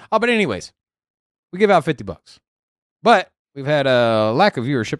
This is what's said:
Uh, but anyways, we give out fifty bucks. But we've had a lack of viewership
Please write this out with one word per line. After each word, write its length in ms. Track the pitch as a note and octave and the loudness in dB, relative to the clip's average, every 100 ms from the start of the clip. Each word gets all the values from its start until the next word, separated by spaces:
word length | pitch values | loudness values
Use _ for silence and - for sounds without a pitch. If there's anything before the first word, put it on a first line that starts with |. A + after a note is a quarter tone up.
| - | -4
Uh, 80 | A3 | -2
but 100 | A#3+ | 0
anyways, 420 | A3+ E3 F2+ - _ _ _ _ _ _ _ _ | 0 -2 -4 -10 _ _ _ _ _ _ _ _
we 60 | F3+ | 0
give 100 | G#3 | 2
out 120 | F3+ | 2
fifty 200 | D#3+ C#3 | 0 -6
bucks. 360 | G2+ D#2+ - - _ _ _ _ _ _ | -8 -14 -18 -20 _ _ _ _ _ _
But 280 | G3+ G#3 - _ _ C#3 | 2 2 0 _ _ -10
we've 100 | C3+ | -2
had 200 | D3+ C3+ | 0 2
a 440 | B2 A#2 A2 G#2+ | 2 2 2 0
lack 220 | C3 G3+ C3 | 0 0 -2
of 80 | A#2+ | -4
viewership 340 | C3+ G#2+ | -4 -4